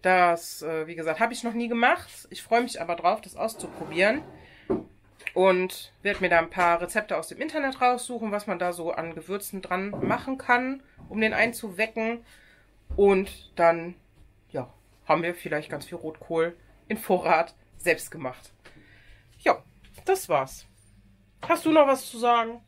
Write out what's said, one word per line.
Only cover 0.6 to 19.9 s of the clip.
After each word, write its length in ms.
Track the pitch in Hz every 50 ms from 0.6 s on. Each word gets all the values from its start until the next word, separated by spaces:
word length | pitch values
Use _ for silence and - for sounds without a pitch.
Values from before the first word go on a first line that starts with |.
äh, 240 | 156 156 165 160 156
wie 100 | 160 170
gesagt, 240 | 160 160 160 160 160
habe 140 | 226 233 254
ich 100 | - -
noch 100 | 233 214
nie 140 | 233 240 233
gemacht. 600 | 240 233 233 262 339 349 - - - - - -
Ich 140 | - - -
freue 180 | - 226 240
mich 180 | 247 240 - -
aber 160 | 165 170 175
drauf, 260 | 170 165 175 208 220
das 140 | - - -
auszuprobieren. 880 | - - 226 - - - 175 - - 180 151 156 165 185 208 240 294 - - - - - - - - - - - - - - - _ _ _ _ _ - - -
Und 580 | 185 185 190 185 185 185 185 - - - - _ _
werde 200 | - 202 202 185
mir 80 | 190 180
da 100 | 170 170
ein 100 | 165 165
paar 320 | - 190 180 170 170 170
Rezepte 360 | 175 170 - 220 208 - 190 151
aus 100 | 151 -
dem 120 | 165 170
Internet 400 | 269 311 - 311 277 269 262 -
raussuchen, 500 | 254 247 247 240 247 - 247 233 226 214
was 160 | 202 208 202 -
man 120 | 190 175
da 140 | 180 180 175
so 180 | 175 165 160
an 220 | - - 165 165 165
Gewürzen 480 | 165 156 - 190 202 - - - 190
dran 300 | 185 - 180 185 190 202 202 -
machen 360 | - 185 214 240 - 269 262 262
kann, 440 | - - 247 247 254 262 269 269 - _ _ - - -
um 120 | - 214
den 120 | 220 220 -
einzuwecken. 920 | - 214 240 233 - - 214 180 175 220 220 - 226 220 226 233 233 233 _ - - _ _ _ _ _ _ _ _ _ _ -
Und 560 | - 202 202 196 190 196 - - - - - _
dann, 400 | - 170 165 165 170 165 175 180 _ _ _ _ _ - _ _ _ _ _
ja, 220 | - 147 120 - _ _ _ _ _ _ _
haben 180 | - 156 170 170
wir 120 | 170 175
vielleicht 340 | - - - 151 151 151 -
ganz 160 | - 143 147
viel 120 | - 180 165
Rotkohl 580 | - 156 156 - - - 170 160 160 170 170 _ _ _ _ _ _ _
in 100 | 214 214
Vorrat 580 | - - 196 180 165 160 175 160 170 - - _ _ _ _ -
selbst 320 | - 175 160 156 - -
gemacht. 420 | - 165 147 127 123 - - - _ _ _ - - - _ _ - - _ - - _ _ _ _ _
Ja, 240 | - - - - - _ _ _ _ -